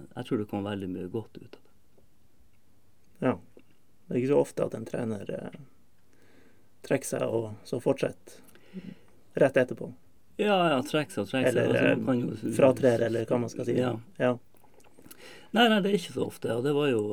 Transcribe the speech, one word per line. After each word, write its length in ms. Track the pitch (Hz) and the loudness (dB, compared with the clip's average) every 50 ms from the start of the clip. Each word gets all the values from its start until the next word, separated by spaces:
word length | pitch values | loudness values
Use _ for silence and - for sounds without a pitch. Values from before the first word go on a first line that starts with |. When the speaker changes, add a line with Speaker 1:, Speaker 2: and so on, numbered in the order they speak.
| - - - | -16 -14 -12
Speaker 1:
jeg 160 | 120 120 - | -12 -8 -4
tror 100 | 135 107 | -4 -4
det 80 | 104 - | -4 -4
kom 160 | - 104 98 | -6 -6 -4
veldig 240 | 104 104 101 98 92 | -4 -6 -6 -6 -6
mye 220 | 90 92 90 90 | -8 -8 -8 -8
godt 260 | 98 113 110 - - - | -8 -8 -10 -10 -14 -20
ut 140 | - - | -20 -20
av 80 | - - | -20 -20
det. 100 | - - - - - - - - - - - - - - - - - - - - - - - - - - - - - - - - | -20 -20 -20 -20 -20 -20 -20 -20 -20 -20 -20 -20 -20 -20 -20 -20 -20 -20 -20 -20 -20 -20 -20 -20 -20 -20 -20 -20 -20 -20 -10 -4
Speaker 2:
Ja. 180 | 160 127 110 - - - - - - - - - - - - - - - | 0 0 0 -2 -4 -16 -20 -20 -20 -20 -20 -20 -20 -20 -20 -18 -10 -6
Det 80 | - | -2
er 80 | 127 123 | -2 0
ikke 100 | 131 143 | 2 4
så 80 | 143 | 2
ofte 240 | 143 - - - - | 2 2 -2 -4 -4
at 80 | - - | -4 -4
en 140 | - 113 - | -6 -8 -8
trener, 400 | - - 123 113 110 98 98 - | -6 -4 -4 -4 -6 -6 -6 -8
eh, 320 | - - - - - - 135 - - - - - - - - - - - - - - - - - - - - - - - | -8 -8 -8 -10 -12 -14 -18 -20 -20 -20 -20 -20 -20 -20 -20 -20 -20 -20 -20 -20 -20 -20 -20 -20 -20 -20 -20 -20 -20 -12
trekker 260 | - - 151 131 - - | -4 -2 -2 -2 -2 -2
seg 160 | - 123 131 | -4 -4 -2
og 220 | 120 110 113 113 107 107 - | -2 -2 -2 -2 -4 -8 -14
så 180 | - - 139 123 | -10 -8 -6 -2
fortsetter 640 | - 151 135 - - - - - - - - - - - - - - - - 185 - - - - - - - - - - - | 0 0 0 0 -2 -4 -4 -8 -16 -20 -20 -20 -20 -20 -20 -20 -20 -18 -16 -16 -14 -14 -16 -18 -20 -20 -20 -20 -20 -4 2
rett 200 | - 151 131 - | 4 4 6 6
etterpå. 320 | 135 127 - 120 - - - - - - - - - - - - | 4 2 2 0 -6 -10 -12 -12 -16 -20 -20 -20 -20 -20 -10 -4
Speaker 1:
Ja, 240 | - 202 214 202 185 175 | -2 2 2 4 4 4
ja, 160 | 165 147 127 | 4 4 2
trekker 340 | 127 - - 151 147 - - | 0 0 0 0 -2 -2 -4
seg 80 | 107 101 | -6 -4
og 60 | 101 | -2
trekker 240 | - 131 139 135 - | 0 0 2 2 2
seg. 80 | 123 | 2
Speaker 2:
Eller, 80 | 120 123 | 2 2
Speaker 1:
Altså, 340 | 127 120 120 120 120 - 110 | 2 4 4 4 2 2 2
man 140 | 120 127 120 | 0 0 0
Speaker 2:
eh, 20 | |
Speaker 1:
kan 0 | |
jo 160 | 123 - - | 0 -2 -4
s-, 220 | 107 - 113 113 - | -6 -6 -4 2 6
Speaker 2:
fratrer, 480 | 139 131 127 113 123 127 117 113 117 | 6 6 6 6 4 4 4 4 2
eller 180 | 113 113 113 113 | 0 0 -2 -2
hva 140 | - 131 120 | 0 0 0
man 100 | 117 113 | -2 -2
skal 160 | - - 123 | -6 -6 -4
si. 120 | 117 120 123 | -2 0 0
Speaker 1:
Ja. 160 | 127 123 113 113 - - - | 0 0 -2 -4 -8 -12 -6
Speaker 2:
Ja. 180 | - 131 123 123 117 - - - - - - - - - - - - - - - - - - - - - - | -2 0 0 0 -2 -6 -16 -20 -20 -20 -20 -20 -20 -20 -20 -20 -20 -20 -20 -20 -20 -20 -20 -20 -20 -12 -2
Speaker 1:
Nei, 180 | - 214 240 226 | 2 4 6 6
nei, 100 | 220 208 | 6 4
det 140 | 180 190 202 | 4 2 2
er 20 | |
ikke 220 | 185 - - 127 - | 0 -2 -4 -6 -4
så 100 | - - | -4 -4
ofte, 240 | - - - - | -4 -6 -4 -4
og 140 | 110 120 123 | -2 0 0
det 100 | 147 147 | 0 2
var 140 | 143 147 143 | 2 2 2
jo, 160 | 123 107 104 104 | 2 2 0 0